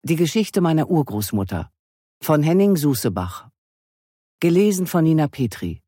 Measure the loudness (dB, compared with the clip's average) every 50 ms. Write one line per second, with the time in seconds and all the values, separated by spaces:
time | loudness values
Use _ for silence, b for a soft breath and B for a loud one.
0 | -2 -2 0 0 0 0 0 -2 -2 0 0 0 2 2 2 0 0 2 0 0
1 | 0 -2 -4 -6 -6 -4 -2 -4 -4 -2 -4 -8 -8 -10 _ _ _ _ _ _
2 | _ _ _ _ -2 0 0 2 2 2 2 4 4 4 2 2 2 0 0 0
3 | -2 -4 -4 -4 -8 -8 -10 -14 -20 -20 _ _ _ _ _ _ _ _ _ _
4 | _ _ _ _ _ _ _ _ 0 2 4 4 4 2 2 0 -4 -2 0 2
5 | 2 4 2 2 0 -2 -2 -4 -6 -6 -6 -8 -10 -10 -10 -12 _